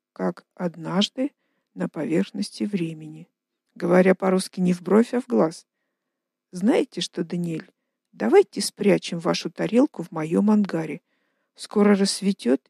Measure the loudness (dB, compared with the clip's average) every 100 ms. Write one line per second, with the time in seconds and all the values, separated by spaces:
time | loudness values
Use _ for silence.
0 | _ -6 -6 -6 -14 -8 -8 -6 -4 -2
1 | -2 -2 -6 -8 _ _ _ -8 -8 -6
2 | -2 -2 -2 -4 -8 -6 -4 -4 -4 -8
3 | -14 -18 -20 _ _ _ _ -8 2 4
4 | 4 2 0 0 -2 -2 0 0 2 2
5 | 2 -2 -2 0 0 -2 -18 _ _ _
6 | _ _ _ _ _ -2 0 2 0 -6
7 | -8 -6 -6 -6 -6 -6 -10 _ _ _
8 | _ -6 4 4 4 0 -8 -2 2 2
9 | 0 -6 -4 -4 -6 -6 0 2 2 -2
10 | -10 -8 -2 0 4 4 2 -2 -6 -10
11 | -14 _ _ _ _ -20 -6 2 4 4
12 | 2 0 -2 -2 0 0